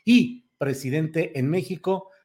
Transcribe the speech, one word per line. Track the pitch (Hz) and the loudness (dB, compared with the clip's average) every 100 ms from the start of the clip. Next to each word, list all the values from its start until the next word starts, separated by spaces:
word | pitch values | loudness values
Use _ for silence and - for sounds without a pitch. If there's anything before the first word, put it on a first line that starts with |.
y | 214 240 247 - _ _ | 4 4 4 -2 _ _
presidente | 139 135 135 147 156 160 156 135 | -4 -4 -4 -4 -2 -2 -4 -2
en | 131 | -2
México | 180 180 180 190 190 190 _ | -2 -4 -6 -4 -4 -6 _